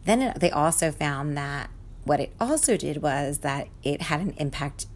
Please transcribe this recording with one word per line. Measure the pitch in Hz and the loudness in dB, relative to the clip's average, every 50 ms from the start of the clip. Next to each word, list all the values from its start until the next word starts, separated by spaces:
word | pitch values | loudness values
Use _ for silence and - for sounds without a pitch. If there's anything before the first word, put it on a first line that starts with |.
| - | 2
Then | 185 220 247 | 4 4 4
it, | 269 240 - 143 | 4 2 0 2
they | 170 175 | 2 2
also | - 143 147 165 160 - 170 160 | 4 4 4 4 4 4 2 0
found | 147 - 156 147 143 135 143 151 143 | 0 0 -2 -2 0 0 -2 -2 -2
that | 143 143 139 143 143 - - - - - - - - - | -2 -4 -4 -4 -6 -6 -8 -12 -14 -16 -16 -14 -6 0
what | 139 147 139 | 2 2 2
it | 139 - - - | 2 -2 -2 -2
also | 226 247 311 311 - - 220 | 0 2 2 4 4 4 4
did | 156 143 147 151 151 | 2 2 -2 -2 0
was | - 147 135 143 143 139 147 143 | 0 2 2 2 0 -2 -2 -2
that | - 143 139 143 - - - - - | -2 -2 -2 -2 -4 -8 -10 -6 -2
it | 139 147 - 170 | -2 -2 -2 0
had | - 160 151 | 0 0 0
an | 190 196 - | 0 -2 -2
impact | - 151 139 - - 147 143 - - - - - | -2 -2 -2 -2 -2 -4 -4 -6 -8 -10 -12 -8